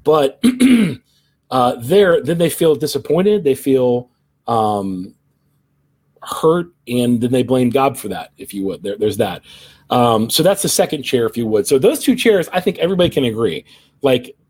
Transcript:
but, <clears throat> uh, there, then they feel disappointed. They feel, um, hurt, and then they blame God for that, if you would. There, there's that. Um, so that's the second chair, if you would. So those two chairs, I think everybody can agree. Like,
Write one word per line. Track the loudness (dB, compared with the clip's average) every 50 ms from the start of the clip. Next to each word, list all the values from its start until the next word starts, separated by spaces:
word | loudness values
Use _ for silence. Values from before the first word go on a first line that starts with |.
| 0
but, | 2 2 4 2 0 0 _ 0 0 2 4 4 4 4 4 2 0 -2 -6
<clears throat> | _ _ _ _ _ _ _ _ _ -4
uh, | 0 0 2 2 0
there, | -2 -2 0 2 4 4 4 2 0 0
then | -2 -2 0
they | 0 0
feel | 0 2 2 2 2
disappointed. | 2 0 -4 -4 -4 -4 -2 0 0 2 2 2 0 2
They | 0 -2
feel, | 0 0 0 2 2 2 2 0 -2 -4 _ _ _ _ _ _ _ -6 -2
um, | -2 0 0 0 0 -2 -4 -6 -8 -8 -10 -14 -16 _ _ _ _ _ _ _ _ _ _ _ _ _ _ _ _ _ _ _ _ _ -14
hurt, | -12 -8 -2 0 0 2 0 -2 -6 _ _ _ -4
and | -2 -2 0 0 0 0
then | 0 0
they | 0 0 0
blame | 0 0 0 2 2
God | 0 0 0 0 -2 -4
for | -10 -10
that, | -10 -10 -12 -14 _ -20
if | -18 -14 -10
you | -8 -6
would. | -6 -6 -8 -8
There, | -8 -6 -2
there's | -2 -2 0 -2
that. | -4 -4 -4 -10 _ -20 -20 -20 -20 -20 -20 _ _ -2
Um, | 0 2 2 2 2 2 0 0
so | 0 0 2
that's | 2 0 0
the | -2 -2
second | 0 0 -2 -2 -2 -8 -6
chair, | -2 -2 0 0
if | -2 -2 -4
you | -4 0
would. | 0 0 0 2
So | 2 2
those | 4 2 0 0
two | 0 0 0
chairs, | 2 2 2 2 2 0 -2
I | -4 -4
think | -4 -4 -4 -2
everybody | -2 -2 0 0 0 0
can | 0 0 -2
agree. | -2 -2 -2 -2 -2 -2 -4 -10 _ -20 -20 _ _ _ _
Like, | 0 0 0 0 -2 -6 -20 _ _ _